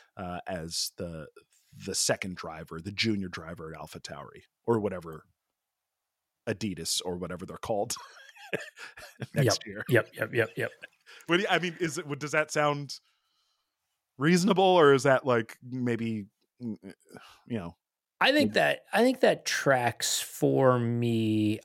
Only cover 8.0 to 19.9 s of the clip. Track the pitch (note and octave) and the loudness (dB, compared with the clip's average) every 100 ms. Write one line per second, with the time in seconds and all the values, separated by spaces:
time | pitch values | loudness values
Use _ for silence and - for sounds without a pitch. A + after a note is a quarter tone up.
8 | - - - - G5+ - D5+ - - - | -12 -20 -20 -20 -10 -10 -10 -18 -20 -18
9 | - - - - B2 - G#2+ G2 - A#2+ | -20 -16 -6 0 2 0 -4 -12 0 2
10 | - - A2+ A#2+ A2 - - - - _ | 2 -4 -4 -2 -2 -4 -8 -10 -20 _
11 | - - - F3 G3+ F3 F3+ E3 E3 D3 | -20 -14 0 0 2 0 0 -4 -6 -6
12 | D3+ C#3+ D3 D#3 D3+ D3+ D3 C#3+ C#3 - | -8 -8 -6 -6 -4 0 0 -2 -6 -14
13 | _ _ _ _ _ _ _ _ _ _ | _ _ _ _ _ _ _ _ _ _
14 | _ - D3 F3+ F#3+ F#3 F#3+ F3+ D3 C3+ | _ -2 4 4 4 4 6 8 8 8
15 | C#3 B2+ C3+ A#2 A2 - B2 B2+ B2 A#2 | 6 4 4 0 0 -10 -10 -4 -2 -2
16 | A2+ A2 G2+ _ _ _ A#2+ G#2 F#2+ - | -4 -6 -8 _ _ _ -10 -10 -14 -20
17 | _ F2+ - - - A2+ E2+ - _ _ | _ -20 -20 -20 -10 -8 -8 -14 _ _
18 | _ - G#3+ D4+ A#3 G#3 D3 - - G3 | _ 0 4 4 2 2 2 0 -2 2
19 | B3+ C4 A3 D#3+ - - C#3+ B2+ A#2+ | 2 4 4 4 -2 0 2 4 2